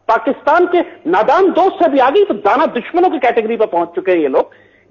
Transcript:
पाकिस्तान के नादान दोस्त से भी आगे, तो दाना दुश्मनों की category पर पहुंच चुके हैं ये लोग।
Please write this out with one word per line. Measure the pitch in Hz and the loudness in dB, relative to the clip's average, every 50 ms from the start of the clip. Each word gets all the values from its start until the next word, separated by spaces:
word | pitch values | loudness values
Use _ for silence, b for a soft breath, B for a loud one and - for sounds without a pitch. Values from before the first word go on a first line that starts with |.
| _ - | _ -2
पाकिस्तान | 226 233 - 285 - - - 285 311 349 359 | -2 0 0 -4 -6 -2 -2 0 2 2 2
के | 349 349 349 - - - - - 294 | 2 0 -2 -2 -4 -8 -10 -6 -2
नादान | 180 196 214 233 294 349 392 339 | -2 0 2 2 2 2 2 2
दोस्त | - 311 370 381 370 - 349 | 2 2 0 0 0 0 0
से | 302 | 0
भी | 277 269 | 2 2
आगे, | 247 262 294 415 403 | 2 2 2 2 2
तो | - 220 | 0 -2
दाना | 180 - - 226 277 320 | -2 0 0 0 2 0
दुश्मनों | 262 - 247 - - - 359 370 370 | -2 -2 -6 -8 -4 -2 0 0 0
की | 311 277 | 0 0
category | - 240 233 240 214 220 233 | -2 0 0 0 -2 -2 -2
पर | 214 214 | -2 -2
पहुंच | 208 175 170 170 170 | -2 -2 -4 -4 -4
चुके | - 180 - 190 180 | -6 -6 -2 -2 0
हैं | 165 | 0
ये | 147 135 | 0 0
लोग। | 139 165 - b b b b b b b b b | 0 -2 -2 b b b b b b b b b